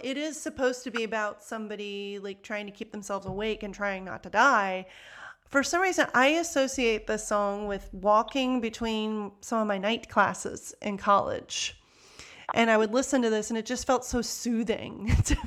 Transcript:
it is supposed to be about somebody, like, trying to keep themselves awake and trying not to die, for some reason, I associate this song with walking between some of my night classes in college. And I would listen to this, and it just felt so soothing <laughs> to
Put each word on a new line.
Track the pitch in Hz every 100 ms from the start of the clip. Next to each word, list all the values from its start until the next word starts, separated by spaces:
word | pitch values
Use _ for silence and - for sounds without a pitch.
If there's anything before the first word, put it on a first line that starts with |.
it | 254 269
is | 311 302
supposed | - 226 262 254
to | -
be | 233
about | 220 220 208 208
somebody, | - 226 214 208 202 202 202 202
like, | 202 196
trying | - 214 208
to |
keep | 202 220
themselves | 214 196 196
awake | 190 190 220 214
and | 208
trying | 190 202 190
not | 190 -
to | 185
die, | 196 262 240 196 185 185 - - - - - _
for | 277
some | 262 349
reason, | 381 349 285
I | 233 262
associate | 320 330 277 269 269 233 214 214
this | 214 -
song | 208 202 202 208
with | 196 -
walking | 196 196 214 233 277 254 254
between | 220 226 226 220 214 214 202 202
some | - 233
of | 214
my | 196
night | 202 233 -
classes | - 196 185 - - - -
in | 214 196
college. | - 196 - - - - - - _ _ - - - - -
And | - 233
I | 220
would | 220
listen | 240 262 269
to | 233
this, | 214 214
and | 226
it |
just | 220 247 -
felt | 254
so | 254 247
soothing | - - 240 226 233 214 104 - 214
<laughs> | 240 -
to | -